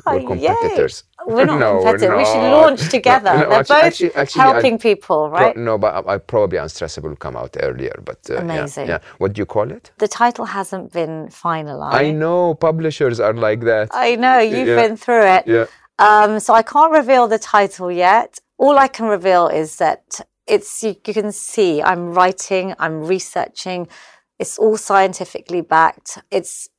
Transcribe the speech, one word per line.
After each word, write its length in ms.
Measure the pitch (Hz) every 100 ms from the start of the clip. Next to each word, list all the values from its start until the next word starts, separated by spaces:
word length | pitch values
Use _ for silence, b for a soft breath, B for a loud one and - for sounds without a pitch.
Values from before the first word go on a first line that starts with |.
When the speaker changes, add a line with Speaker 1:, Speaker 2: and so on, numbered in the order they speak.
| -
Speaker 1:
Ah, 80 |
Speaker 2:
we're 60 | 277
Speaker 1:
yay. 40 | 254
Speaker 2:
competitors. 760 | - 302 453 466 359 - - - - 349
Speaker 1:
We're 160 | 226
not 160 | - -
Speaker 2:
<laughs> 60 | 113
No, 60 | 98
Speaker 1:
competitors. 380 | - 98 190 -
We 80 | 214
should 120 | 220 226
Speaker 2:
no, 20 | 294
Speaker 1:
launch 200 | 311 269
Speaker 2:
no, 40 | 160
Speaker 1:
together. 460 | 254 247 254 202
Speaker 2:
no, 60 | 151
Speaker 1:
They're 200 | 151 220
Speaker 2:
actually, 160 | 139 294
Speaker 1:
both 80 | 330
Speaker 2:
actually, 300 | 330 349 -
actually, 260 | - 277
Speaker 1:
helping 320 | 262 269 247 220
Speaker 2:
I'll 40 |
Speaker 1:
people, 400 | 233 202 - 156 151
Speaker 2:
pro-, 120 | 165
Speaker 1:
right? 180 | 185 -
Speaker 2:
no, 200 | 117 110
but 300 | 104 82 92
I, 60 |
I 40 | 98
probably 420 | - 117 101 85
Unstressable 500 | 76 - 80 - 76
will 80 | 71
come 180 | 71 60
out 220 | 64 -
earlier. 360 | 67 62 65 - -
But, 140 | - -
uh, 60 | -
yeah, 40 |
Speaker 1:
Amazing. 480 | 175 160 147 147 135
Speaker 2:
yeah. 120 | 82 B -
What 160 | 95
do 60 | 104
you 40 | 98
call 240 | 110 107
it? 220 | 226 _ -
Speaker 1:
The 100 | 214
title 380 | - 240 240 226
hasn't 480 | 196 185 190 -
been 340 | 175 160 160 156
finalized. 640 | - 175 160 151 143 147 120 147
Speaker 2:
I 60 |
know 420 | 156 160 175 175 160
publishers 640 | 165 160 160 147 135 117
are 140 | 107
like 280 | 113 110 110 117
that. 180 | 110 107
Speaker 1:
I 240 | - 240 240
know, 240 | 254 262
you've 300 | 220 233 240
Speaker 2:
Yeah. 120 | 233 226
Speaker 1:
been 80 | 220
through 300 | - 233 202
it. 180 | 185 -
Speaker 2:
Yeah. 200 | 113 113 B B -
Speaker 1:
Um, 400 | 208 214 208 214
so 140 | -
I 100 | 226
can't 300 | 226 294 320
reveal 340 | 311 247 262 240
the 120 | 220
title 520 | - 214 196 196 180
yet. 480 | 175 180 202 - - _ -
All 200 | 269 285
I 100 | 262
can 200 | - 226
reveal 400 | 202 185 180 170
is 260 | 156 156 -
that 440 | 165 - _ - - _ -
it's, 360 | 208 202 -
you, 120 | 220 185 -
you 80 |
can 180 | 214 208
see 480 | 202 - - 190 151
I'm 320 | 151 175 175
writing, 600 | 175 180 185 - 190 185 175
I'm 260 | 160 160 156
researching. 800 | 185 - 180 - - - 180 170 B B B _ -
It's 180 | 185 -
all 200 | 220 214
scientifically 840 | - 196 190 185 180 - - 175
backed. 580 | 165 160 165 - - - -
It's 380 | - 170 - -